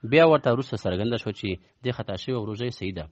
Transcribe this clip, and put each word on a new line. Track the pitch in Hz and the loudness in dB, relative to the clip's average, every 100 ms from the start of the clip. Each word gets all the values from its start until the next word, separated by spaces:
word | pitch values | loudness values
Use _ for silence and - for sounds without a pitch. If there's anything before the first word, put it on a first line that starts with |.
بیا | 117 147 165 | 2 6 6
ورته | 151 131 | 6 4
وروسته | 120 131 113 | 0 -2 -4
څرګنده | 95 92 110 117 | -2 -2 -2 -2
شوه | - | -6
چې | 101 101 90 _ _ | -6 -6 -6 _ _
دې | 123 120 | -6 -4
خطا | 110 - | -6 -8
شوې | - 127 | -4 -4
او | 104 | -4
روژه | 107 120 | -6 -6
یې | 120 | -6
صحیح | - 90 | -8 -8
ده. | 76 | -12